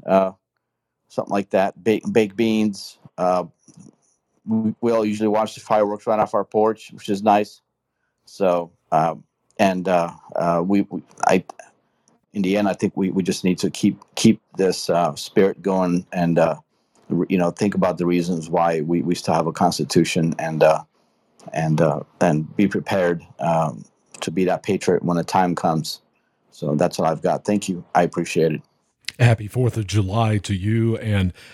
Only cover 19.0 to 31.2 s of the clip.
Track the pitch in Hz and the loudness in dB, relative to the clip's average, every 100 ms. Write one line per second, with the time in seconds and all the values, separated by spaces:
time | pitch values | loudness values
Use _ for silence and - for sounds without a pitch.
19 | 76 87 - 80 82 78 90 - 76 87 | 0 -4 0 0 0 0 0 0 0 2
20 | 82 90 82 78 165 156 156 - - _ | 2 0 -2 -2 -4 2 4 2 -2 _
21 | _ _ _ _ - - 80 151 80 73 | _ _ _ _ -10 -4 0 2 2 0
22 | - - 87 78 78 - 98 98 - 101 | -6 -2 0 0 -2 0 0 0 -4 0
23 | 90 85 - - 85 82 - - - _ | 0 -2 -6 -6 -2 0 -2 -6 -16 _
24 | _ - - 87 92 85 - 95 - 87 | _ -14 -8 -2 0 -2 -2 -2 0 0
25 | 87 87 - 95 92 85 90 80 76 - | 0 -2 0 0 0 0 -2 -2 -4 -10
26 | _ _ _ _ _ - 76 76 87 - | _ _ _ _ _ -10 -4 0 0 0
27 | 82 78 85 73 - 104 - 87 - 92 | -2 0 -2 -2 -2 -2 -2 -8 -4 0
28 | 85 - 82 87 80 76 - _ _ _ | 0 0 -4 0 0 0 -8 _ _ _
29 | - - 120 113 104 123 123 117 98 101 | -10 2 4 4 -2 -2 -2 -2 -2 0
30 | 95 110 110 107 - 98 101 113 113 113 | 0 0 0 0 -2 -4 0 0 0 -2
31 | 110 101 | -2 0